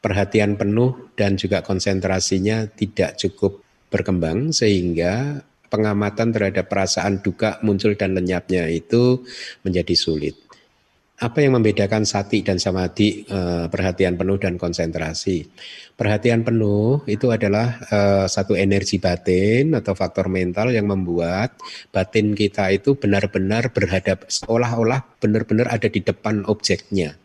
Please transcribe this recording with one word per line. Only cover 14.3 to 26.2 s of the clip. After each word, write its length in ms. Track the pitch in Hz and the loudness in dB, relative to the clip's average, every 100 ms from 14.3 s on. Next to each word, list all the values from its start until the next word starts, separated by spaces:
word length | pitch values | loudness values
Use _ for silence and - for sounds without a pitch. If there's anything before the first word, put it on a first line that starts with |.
| 98 | 0
dan 160 | 98 87 | -2 -2
konsentrasi? 880 | 87 87 85 82 78 85 - 90 76 - - - - | -4 -2 -4 -2 -6 -6 -2 -4 -4 -18 -20 -20 -20
Perhatian 480 | _ 104 107 120 117 | _ 0 2 2 2
penuh 640 | 113 117 104 104 110 143 - | 2 2 2 2 2 0 0
itu 240 | 107 127 | -2 0
adalah, 480 | 110 107 104 120 117 - | 2 2 2 0 -4 -2
eh, 320 | 104 101 98 95 | 2 4 4 2
satu 320 | - 95 92 | -2 0 2
energi 400 | 98 98 95 95 | 4 2 0 -2
batin 800 | 90 87 - 90 101 117 147 147 | 0 -2 2 2 4 2 2 0
atau 160 | 101 | -2
faktor 400 | 95 90 - 95 | -2 -2 -2 -2
mental 400 | 92 90 90 117 | 0 -2 -2 0
yang 160 | 117 104 | 0 0
membuat 640 | 98 87 87 85 92 113 - - - - | 0 0 -2 0 -2 -4 -6 -18 -18 -6
batin 400 | 98 92 110 107 | -4 0 0 0
kita 400 | 104 104 - 95 | 2 0 0 0
itu 240 | 98 - 139 | 2 2 0
benar-benar 720 | 107 98 101 - 95 110 120 | 2 2 0 -2 0 0 0
berhadap, 560 | - 92 92 95 92 - | -2 0 0 0 -4 -4
seolah-olah 880 | - - 113 123 117 113 131 - _ | -8 -2 0 0 0 0 0 -6 _
benar-benar 480 | 113 107 110 110 123 | 0 0 2 0 2
ada 160 | 117 107 | 0 0
di 160 | 101 | 0
depan 400 | - 82 | -2 -4